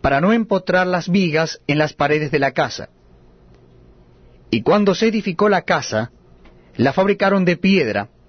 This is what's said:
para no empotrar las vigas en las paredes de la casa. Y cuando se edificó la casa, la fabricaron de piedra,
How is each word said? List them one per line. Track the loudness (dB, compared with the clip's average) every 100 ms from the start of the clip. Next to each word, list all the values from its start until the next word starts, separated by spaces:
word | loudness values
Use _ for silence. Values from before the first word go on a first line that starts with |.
para | 0 2
no | 2
empotrar | 0 0 -2 0 0 0
las | -2 0
vigas | 0 2 0 -2 -6 -4
en | 0
las | 0
paredes | 0 0 0 0
de | 0
la | 0
casa. | -2 -4 -6 -16 _ -20 -20 -20 _ -20 -20 -20 -20 -20 -20 -20 _ -20 -20 -6
Y | -2
cuando | 2 2 2
se | 2 0
edificó | 0 -4 0 0
la | 0
casa, | 0 -4 -2 -4 -4 _ _ -20 -20 -20 _ -2
la | 0
fabricaron | 2 0 2 2 2
de | 0 0
piedra, | 2 2 2 -2 -6 _